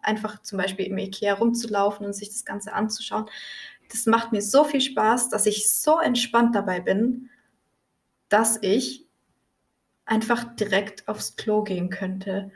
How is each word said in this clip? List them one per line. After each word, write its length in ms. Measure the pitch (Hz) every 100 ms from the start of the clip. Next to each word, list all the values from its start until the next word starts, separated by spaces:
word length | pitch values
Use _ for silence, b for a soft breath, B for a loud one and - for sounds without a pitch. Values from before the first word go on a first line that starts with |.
einfach 400 | 208 214 208 -
zum 160 | - 196
Beispiel 260 | 190 - 185
im 120 | 190
ikea 360 | 190 - 202
rumzulaufen 720 | 196 233 233 - 202 202 208 202
und 80 |
sich 160 | 202 208
das 160 | - -
Ganze 260 | 208 202
anzuschauen. 540 | - 214 - - 208 214 B B B B B -
Das 140 | - 226
macht 260 | 226 226
mir 100 | 208
so 220 | 202 277
viel 160 | 294 277
Spaß, 460 | 254 - 214 247 240
dass 180 | - 214
ich 240 | - -
so 260 | - 302 320
entspannt 560 | 277 240 - 233 233 220
dabei 240 | 190 180
bin, 500 | 180 190 240 247 B B B B _ _ _ _ _ _ -
dass 300 | 208 233 -
ich 400 | 185 226 - - - _ _ _ _ _ _ _ _ _ -
einfach 380 | 220 220 233 - -
direkt 520 | 202 190 196 - -
aufs 300 | 208 - -
Klo 260 | 220 214
gehen 260 | 208 180 180
könnte, 600 | - 185 190 196 190 190